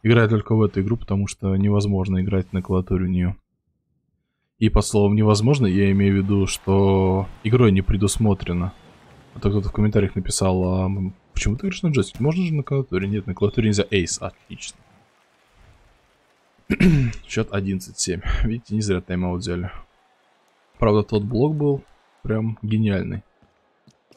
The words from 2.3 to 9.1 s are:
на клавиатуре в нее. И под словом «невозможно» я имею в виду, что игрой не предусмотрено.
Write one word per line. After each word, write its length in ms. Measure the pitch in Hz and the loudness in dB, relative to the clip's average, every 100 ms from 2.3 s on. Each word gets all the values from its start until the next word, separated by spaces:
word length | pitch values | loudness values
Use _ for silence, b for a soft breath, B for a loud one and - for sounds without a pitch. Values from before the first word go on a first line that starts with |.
| 98 90 | -2 -2
на 100 | 92 | -6
клавиатуре 440 | 90 92 90 92 92 | -2 -2 0 -2 0
в 20 | |
нее. 260 | 90 90 95 _ _ _ _ _ _ _ _ _ _ _ _ | 0 -2 -4 _ _ _ _ _ _ _ _ _ _ _ _
И 80 | 110 | 2
под 180 | - 101 | 2 2
словом 300 | 107 101 107 | 2 4 4
«невозможно» 500 | 107 104 117 143 104 | 4 4 2 2 2
я 240 | 92 98 | 2 2
имею 240 | 98 98 | 4 4
в 20 | 98 | 2
виду, 280 | 95 101 92 | 2 2 0
что 800 | - - 98 98 98 95 95 98 - | -2 0 2 4 2 2 0 -4 -6
игрой 300 | 110 123 117 | 0 4 6
не 100 | 95 | 4
предусмотрено. 880 | 92 104 101 - 110 95 - 87 90 - - - - | 2 0 0 2 0 0 -2 -4 -4 -8 -20 -20 -20